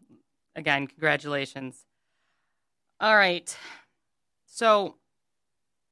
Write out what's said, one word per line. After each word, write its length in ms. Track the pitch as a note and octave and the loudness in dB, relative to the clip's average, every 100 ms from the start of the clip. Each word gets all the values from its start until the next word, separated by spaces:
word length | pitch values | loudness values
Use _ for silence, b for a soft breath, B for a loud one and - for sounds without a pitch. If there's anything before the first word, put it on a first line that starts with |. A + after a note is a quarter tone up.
| _ - _ _ _ - | _ -20 _ _ _ -8
again, 300 | D#3 C#3+ C#3 | -2 -2 -2
congratulations. 1000 | - D#3 D3 D3 C#3+ C3+ C#3 C3 - _ _ _ _ _ _ _ _ _ _ _ - | -4 -2 -2 -4 -6 -6 -10 -14 -16 _ _ _ _ _ _ _ _ _ _ _ -4
All 140 | G#3 G#3+ | 2 4
right. 420 | G3 F3 E3+ - B B B _ _ _ _ _ _ | 4 0 -6 -16 B B B _ _ _ _ _ _
So, 520 | - A#3 G#3+ F#3+ - _ _ _ _ _ _ _ _ _ | 0 4 4 2 -8 _ _ _ _ _ _ _ _ _